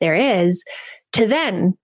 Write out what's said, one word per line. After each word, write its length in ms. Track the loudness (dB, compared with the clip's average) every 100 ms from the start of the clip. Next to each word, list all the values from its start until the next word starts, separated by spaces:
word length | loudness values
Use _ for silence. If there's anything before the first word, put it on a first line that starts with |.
there 140 | 0
is, 500 | 2 2 2 2 0 -6 -16 -20 -20 _
to 140 | -2 0
then, 500 | 0 -2 0 0 -2